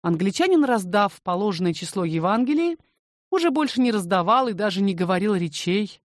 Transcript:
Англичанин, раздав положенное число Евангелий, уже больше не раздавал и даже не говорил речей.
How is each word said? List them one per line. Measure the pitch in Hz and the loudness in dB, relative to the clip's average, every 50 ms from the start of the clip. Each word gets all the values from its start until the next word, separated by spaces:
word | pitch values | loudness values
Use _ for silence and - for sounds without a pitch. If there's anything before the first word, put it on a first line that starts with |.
Англичанин, | - 175 170 156 185 196 - - 349 370 370 320 285 | -2 -2 -2 0 0 -2 0 0 2 4 4 4 4
раздав | 254 240 220 185 180 185 208 208 190 - - | 4 2 0 0 0 0 0 0 0 -2 -6
положенное | _ 185 180 180 202 214 185 165 185 175 | _ -4 -2 0 0 -2 -2 0 0 -2
число | 160 - 175 160 - 196 180 | -2 -2 -8 -8 -4 -4 -4
Евангелий, | 165 160 165 160 185 208 233 254 247 302 311 339 339 339 _ _ _ _ _ _ _ _ _ _ _ | -2 -2 -2 0 0 0 0 0 0 0 0 0 -2 -4 _ _ _ _ _ _ _ _ _ _ _
уже | 370 381 330 339 | -2 2 2 2
больше | 262 311 302 262 - 247 | 2 2 -2 0 0 0
не | 254 247 | 0 2
раздавал | 214 208 180 170 196 185 170 190 226 262 262 240 | 2 0 0 0 0 0 2 2 2 2 2 0
и | |
даже | 208 170 208 208 175 190 | -2 -2 -2 -2 0 0
не | 196 196 185 | 0 0 0
говорил | 165 185 170 190 180 196 214 202 | 0 0 0 0 0 2 0 0
речей. | 180 175 160 147 - - 175 185 202 214 190 - _ _ | 0 -2 -4 -6 -6 -2 0 0 0 -2 -4 -10 _ _